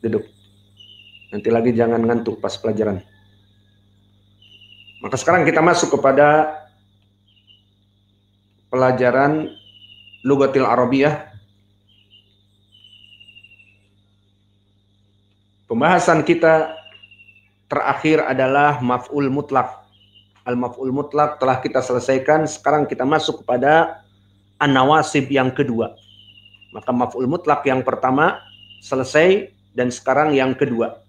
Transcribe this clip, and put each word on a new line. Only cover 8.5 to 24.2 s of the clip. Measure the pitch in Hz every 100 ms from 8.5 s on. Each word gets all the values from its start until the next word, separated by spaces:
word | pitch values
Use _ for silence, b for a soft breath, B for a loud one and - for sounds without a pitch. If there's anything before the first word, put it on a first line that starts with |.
| _ _
pelajaran | 127 131 123 123 123 143 156 156 - - - - - - - 127
Lugatil | 139 135 135 120
Arabiyah. | 120 123 135 139 147 - - _ _ _ _ _ _ _ _ _ _ _ _ _ _ - - - - - - _ _ _ _ _ _ _ _ _ _ _ _ _ _ _ _ _ _ _ _ _ _ _
Pembahasan | 117 147 180 175 160 143
kita | 170 165 160 156 - - - _ _ _ _ _ _ _
terakhir | 139 - 131 156 156 -
adalah | 131 131 139 147 139
maf'ul | 123 123 - 147 139
mutlak. | 135 143 135 120 - _ _ _ _ _ _
Al-maf'ul | - 123 123 - 135
mutlak | 135 143 147 147 -
telah | 131 127
kita | 143 131
selesaikan, | 120 123 117 131 131 156
sekarang | 156 - - 151 143
kita | 131 127
masuk | 151 - 151 -
kepada | 123 135 160 - - _ _